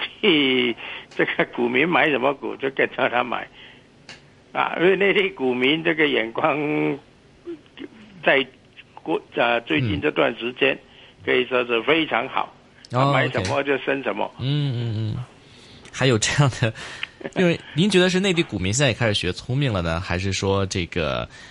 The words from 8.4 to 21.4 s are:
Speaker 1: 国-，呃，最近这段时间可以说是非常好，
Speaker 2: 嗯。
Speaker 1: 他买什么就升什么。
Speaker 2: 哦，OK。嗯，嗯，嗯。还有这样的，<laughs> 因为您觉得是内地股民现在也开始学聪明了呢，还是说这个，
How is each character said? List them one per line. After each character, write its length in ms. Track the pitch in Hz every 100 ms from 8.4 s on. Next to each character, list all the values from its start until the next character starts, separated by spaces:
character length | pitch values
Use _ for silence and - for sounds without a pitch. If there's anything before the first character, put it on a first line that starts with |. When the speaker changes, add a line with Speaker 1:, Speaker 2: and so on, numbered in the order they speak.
| 131 - - - -
Speaker 1:
国-， 280 | - - 160 - -
呃， 240 | 120 120
最 180 | - 156
近 220 | 123 76
这 100 | 147
段 260 | - 143 117
时 140 | 117
间 240 | 127 135 - - - - -
可 100 | -
以 120 | 131 120
说 180 | 127 120
是 160 | 117
非 220 | 113 160 151
常 220 | 113 131
好， 260 | 104 - - - - -
Speaker 2:
嗯。 80 | 123
Speaker 1:
他 120 | 139
买 180 | 139 147
什 160 | 127 95
么 160 | 139
就 140 | 139 131
升 260 | - 139
什 120 | 120 101
么。 100 | 101
Speaker 2:
哦， 100 | -
OK。 60 | 127
嗯， 280 | 147 143 117
嗯， 200 | 117 107
嗯。 280 | 107 113 123 - - - - - -
还 160 | - 135
有 100 | 113
这 140 | - -
样 100 | 143 -
的， 140 | 113 - - -
<laughs> 320 | - - - -
因 120 | 180
为 100 | 165 -
您 160 | 147 202
觉 100 | 185
得 100 | 180
是 100 | 180
内 140 | 196
地 100 | 170
股 160 | 165 104
民 140 | 90
现 100 | 113
在 60 | 143
也 40 |
开 140 | 107 117
始 60 |
学 180 | 101 85
聪 260 | 90 - 127
明 140 | 143
了 100 | 101
呢， 180 | 85 82
还 180 | 87 90
是 160 | 98
说 320 | 92 98 98 98
这 200 | 98 85
个， 400 | 90 76 62 58 -